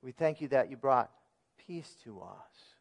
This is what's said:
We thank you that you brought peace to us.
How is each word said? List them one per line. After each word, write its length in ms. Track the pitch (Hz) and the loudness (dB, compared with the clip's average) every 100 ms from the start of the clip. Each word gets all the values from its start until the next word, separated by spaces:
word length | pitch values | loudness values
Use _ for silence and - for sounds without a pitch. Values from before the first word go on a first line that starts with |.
We 100 | 98 | -16
thank 300 | - 160 156 | 0 0 0
you 60 | 147 | 0
that 220 | 135 120 | 2 2
you 60 | 131 | 0
brought 340 | 135 127 117 _ _ _ _ _ - | 2 4 2 _ _ _ _ _ -12
peace 300 | 170 151 - | -12 -12 -20
to 160 | 123 101 | -18 -16
us. 560 | 87 - - _ - _ | -16 -18 -20 _ -20 _